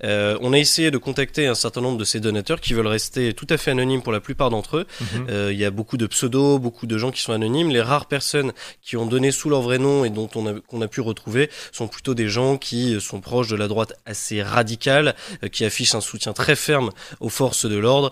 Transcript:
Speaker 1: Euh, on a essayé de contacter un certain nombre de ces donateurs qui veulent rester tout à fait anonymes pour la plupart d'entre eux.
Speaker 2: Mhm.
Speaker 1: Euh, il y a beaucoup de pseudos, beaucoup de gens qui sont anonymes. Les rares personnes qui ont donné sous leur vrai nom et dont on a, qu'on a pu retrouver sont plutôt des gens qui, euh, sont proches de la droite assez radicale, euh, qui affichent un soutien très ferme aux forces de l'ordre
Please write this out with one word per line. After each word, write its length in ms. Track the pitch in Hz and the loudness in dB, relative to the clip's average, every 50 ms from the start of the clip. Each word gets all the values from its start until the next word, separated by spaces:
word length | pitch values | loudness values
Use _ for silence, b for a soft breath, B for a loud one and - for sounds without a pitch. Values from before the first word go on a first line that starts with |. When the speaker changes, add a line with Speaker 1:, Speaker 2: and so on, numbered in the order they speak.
| - | -4
Speaker 1:
Euh, 340 | 104 104 104 104 104 107 - | -2 0 2 2 0 0 0
on 120 | - 127 135 | 0 4 4
a 60 | 143 | 4
essayé 340 | 147 147 - - 165 160 139 | 6 4 2 2 2 2 2
de 60 | 123 | 0
contacter 500 | - - 131 143 139 127 - - 151 135 | -2 -2 -2 -2 -2 -2 0 0 0 2
un 80 | 117 | 2
certain 240 | - - 117 - 123 | 0 -2 -2 -2 -2
nombre 180 | 123 127 131 113 | -2 -2 0 -2
de 60 | 107 | -2
ces 160 | - - 113 | -2 -2 0
donateurs 400 | 104 113 107 104 98 - 160 165 | 0 0 0 0 0 -2 -4 -2
qui 120 | - - 120 | 0 0 2
veulent 140 | 113 110 | 2 2
rester 220 | 107 107 110 - - - 131 123 117 107 | 2 2 0 -2 -2 -2 0 0 0 0
tout 140 | - - - | -2 -2 -2
à 80 | 170 | 0
fait 140 | 147 - - | 0 2 0
anonymes 320 | 135 127 127 127 135 131 117 | 2 2 2 2 2 0 0
pour 100 | 127 110 | 0 -2
la 80 | 104 | -2
plupart 300 | - - 135 - 143 127 | -2 -4 -2 0 0 2
d'entre 260 | 117 107 98 - - | 2 0 -4 -2 -4
eux. 100 | 156 180 - - - | -4 -4 -4 -8 -10
Speaker 2:
Mhm. 260 | 120 98 90 117 127 123 | -8 -6 -6 -6 -4 -4
Speaker 1:
Euh, 200 | 107 101 101 101 | -2 -2 0 0
il 80 | 101 101 | 0 0
y 60 | 104 | 0
a 60 | 101 | -2
beaucoup 260 | 98 104 110 - - | 0 -2 -6 -4 -2
de 100 | 123 113 | -2 -2
pseudos, 540 | 101 - - - 123 117 135 139 143 143 135 | 0 0 0 0 0 2 4 4 6 4 4
beaucoup 260 | 127 120 - - - | 2 -2 -6 -6 -6
de 120 | 117 113 107 | -4 -2 0
gens 120 | 113 131 | -2 -2
qui 120 | 127 - - | -2 -4 -4
sont 100 | - 113 | -2 -2
anonymes. 380 | 110 110 110 120 151 170 165 | 0 0 0 2 2 2 2
Les 100 | 139 117 | 4 2
rares 240 | 113 117 139 147 - | 2 4 2 0 0
personnes 480 | - 143 139 - - - 147 139 131 113 B B B B B - | -2 -4 -4 -2 0 0 0 0 -2 -4 B B B B B -12
qui 160 | - - 117 | -6 -4 -2
ont 80 | 117 | -2
donné 260 | 113 120 127 127 139 131 | 2 2 2 4 2 2
sous 160 | - - 156 | 2 0 2
leur 140 | 147 135 123 | 2 2 2
vrai 160 | 120 123 131 | 2 2 2
nom 260 | 131 139 143 139 135 | 4 4 4 4 4
et 60 | 113 | 2
dont 180 | 104 107 110 107 - | 0 -2 -4 -4 -4
on 120 | 113 110 | -4 -2
a, 140 | 107 104 107 | -2 -4 -6
qu'on 220 | - - - 117 113 | -8 -10 -6 -4 -4
a 60 | 104 | -4
pu 120 | - - | -2 -2
retrouver 480 | 123 113 110 - - - 107 123 147 147 B B B B B | -2 -2 -2 -4 -6 -2 0 0 0 0 B B B B B
sont 160 | - 120 104 | -8 -8 -6
plutôt 240 | - - - 135 131 | -8 -8 -4 -4 0
des 160 | 117 113 107 | 0 0 0
gens 300 | 101 117 127 135 139 135 | 2 2 2 2 2 0
qui, 380 | - - - 120 123 123 113 | -2 -4 -4 -2 0 0 0
euh, 40 | 104 | 0
sont 220 | 98 - - 101 92 | -2 -6 -8 -10 -8
proches 260 | - 117 123 123 107 | -2 0 0 0 0
de 80 | 110 | 0
la 100 | 104 107 | -2 -2
droite 280 | 101 104 110 110 - - - - | 0 0 0 -2 -2 -4 -16 -14
assez 380 | - - - - - 110 104 101 | -12 -10 -8 -6 -4 -4 -4 -2
radicale, 720 | 101 104 120 117 107 117 110 - 139 135 143 151 147 - B B B 196 B - | 0 2 2 2 2 -2 -2 0 4 4 4 4 2 0 B B B -14 B -10
euh, 60 | 104 | -8
qui 160 | - - 113 | -4 -2 -2
affichent 300 | 107 - - 123 117 - | -2 0 0 0 2 2
un 80 | 113 104 | 0 -2
soutien 320 | - - 107 - - 104 | -4 -6 -6 -6 -6 -4
très 200 | - 123 - 151 | -2 2 2 2
ferme 360 | - - - 151 143 127 107 - B B B B B | 2 2 0 2 2 2 0 -4 B B B B B
aux 100 | - 117 | -8 -6
forces 340 | - - 139 123 - - - | -2 0 0 0 2 0 -2
de 140 | 113 104 104 | 0 0 2
l'ordre 320 | 104 120 131 139 143 131 | 4 4 4 4 4 0